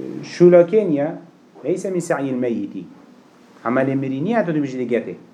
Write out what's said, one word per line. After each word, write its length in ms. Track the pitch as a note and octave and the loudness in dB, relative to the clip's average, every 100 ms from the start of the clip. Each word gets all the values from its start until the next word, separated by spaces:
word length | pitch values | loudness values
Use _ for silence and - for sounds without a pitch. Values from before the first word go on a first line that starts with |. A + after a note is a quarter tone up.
| C2 - | -12 -12
شولاکین 720 | - - F3 F3 E3+ A3 G3 | -12 4 8 8 6 2 2
یا 160 | C#3+ D3+ F3 - _ _ - | 0 -2 -6 -16 _ _ -12
لیس 220 | C3 F3 G3+ | -6 -4 -4
من 140 | F3+ | -6
سعی 300 | E3 D3 C#3 | -4 -4 -2
المیتی. 560 | B2 B2 G#2+ G2 F#2+ E2+ - - - _ _ - - | -2 -2 -4 -6 -10 -14 -20 -20 -20 _ _ -20 -10
عمل 300 | A2+ C3 C3+ | -2 0 0
مرینی 380 | C3+ C3+ C3+ F3+ | -2 -4 -4 -2
حتی 200 | A#3 E3+ | -2 -2
تو 80 | D3+ | -2
بجید 280 | C#3 B2+ A#2 | -4 -6 -2
گته. 280 | A2+ F#2+ E2+ - | -2 -4 -14 -18